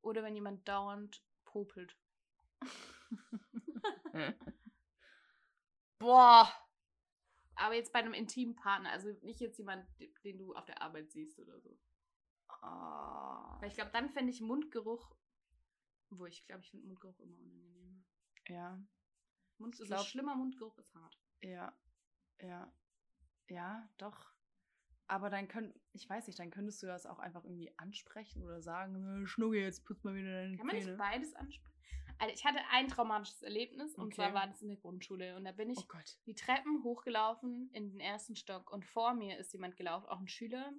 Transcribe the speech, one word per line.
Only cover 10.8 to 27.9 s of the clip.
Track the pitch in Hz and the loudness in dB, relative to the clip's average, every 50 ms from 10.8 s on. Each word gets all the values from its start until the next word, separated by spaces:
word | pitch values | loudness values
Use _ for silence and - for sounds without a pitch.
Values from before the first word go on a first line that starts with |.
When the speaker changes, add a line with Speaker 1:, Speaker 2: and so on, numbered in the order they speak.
Speaker 1:
Arbeit | - 160 160 156 156 156 | -10 -8 -8 -12 -14 -14
siehst | - 156 156 156 - - | -12 -14 -14 -14 -14 -20
oder | - - - - | -20 -20 -20 -20
so. | - - - _ _ _ _ _ _ _ _ _ _ _ _ _ _ - | -20 -20 -20 _ _ _ _ _ _ _ _ _ _ _ _ _ _ -20
Speaker 2:
Ah. | - - - 90 85 85 82 80 76 73 73 73 71 73 67 67 64 57 - 50 50 - | -18 -14 -12 -12 -12 -10 -10 -10 -8 -8 -8 -8 -8 -8 -8 -8 -8 -10 -10 -12 -12 -10
Speaker 1:
Weil | 208 202 | -10 -10
ich | 202 | -6
glaub, | - 214 214 | -8 -8 -4
dann | - 233 247 277 | -2 -2 -2 -2
fänd | - 285 262 247 | -4 -2 -2 -2
ich | 247 247 | -2 -4
Mundgeruch, | 220 220 247 294 302 - - 233 208 220 233 233 - - - _ _ _ _ _ _ _ _ _ _ _ _ _ _ _ _ _ _ _ | -4 -2 -2 -2 -2 -4 -6 -6 -6 -6 -8 -8 -10 -18 -20 _ _ _ _ _ _ _ _ _ _ _ _ _ _ _ _ _ _ _
wo | 202 180 180 | -16 -14 -14
ich | 170 170 - - | -16 -16 -18 -18
glaub, | - 185 190 | -18 -18 -18
ich | 185 - | -18 -20
find | - 202 - | -20 -20 -18
Mundgeruch | 190 190 185 190 190 185 _ | -18 -18 -18 -20 -20 -20 _
immer | - 180 175 175 | -20 -20 -20 -20
unangenehm. | 175 175 175 175 175 175 175 175 180 185 185 185 185 _ _ _ _ _ _ - _ - | -20 -20 -20 -20 -20 -20 -20 -20 -20 -20 -20 -20 -20 _ _ _ _ _ _ -20 _ -14
Speaker 2:
Ja. | 180 175 175 175 185 185 196 - _ _ _ _ _ _ _ _ _ _ _ _ _ _ | -12 -10 -10 -10 -12 -12 -16 -18 _ _ _ _ _ _ _ _ _ _ _ _ _ _
Speaker 1:
Mund-, | 214 233 233 | -14 -14 -12
Speaker 2:
Ich | - | -12
Speaker 1:
so | 226 | -8
Speaker 2:
glaub | 196 190 196 202 | -4 -2 -2 -2
Speaker 1:
schlimmer | - - 254 277 294 277 | -2 -4 -4 -4 -2 -2
Mundgeruch | 262 262 262 262 262 226 220 - - | -2 -2 -2 -4 -6 -12 -14 -14 -18
ist | - - _ | -20 -20 _
hart. | 165 165 165 - _ _ _ _ _ | -20 -20 -20 -20 _ _ _ _ _
Speaker 2:
Ja, | - 185 180 175 180 185 - _ _ _ _ _ _ _ _ _ _ _ _ _ | -12 -12 -10 -8 -10 -10 -12 _ _ _ _ _ _ _ _ _ _ _ _ _
ja, | 185 180 175 175 185 - - _ _ _ _ _ _ _ _ _ - _ _ _ _ - | -14 -14 -12 -12 -14 -16 -20 _ _ _ _ _ _ _ _ _ -20 _ _ _ _ -14
ja, | 180 175 175 185 208 226 226 214 _ | -10 -8 -8 -8 -8 -10 -12 -14 _
doch. | - 196 208 208 - - - _ _ _ _ _ _ _ _ _ _ _ _ - _ _ - | -14 -12 -12 -12 -14 -20 -20 _ _ _ _ _ _ _ _ _ _ _ _ -20 _ _ -4
Aber | 190 196 196 202 | -4 -2 -2 -2
dann | 196 196 196 190 | -4 -4 -6 -6
könnt, | - 226 220 202 - - _ _ | -6 -8 -8 -8 -10 -18 _ _
ich | _ 190 - - | _ -18 -10 -8
weiß | 190 226 226 | -8 -8 -8
nicht, | 214 185 - | -10 -12 -12
dann | 175 170 | -12 -10
könntest | 165 196 202 208 208 - | -8 -8 -8 -8 -8 -8
du | - | -10
das | 185 180 180 180 | -8 -10 -10 -10
auch | - 180 - | -14 -12 -10
einfach | - 185 175 175 170 | -12 -12 -12 -14 -14
irgendwie | - 180 175 170 - - - | -14 -12 -12 -12 -14 -14 -14
ansprechen | 160 190 | -14 -12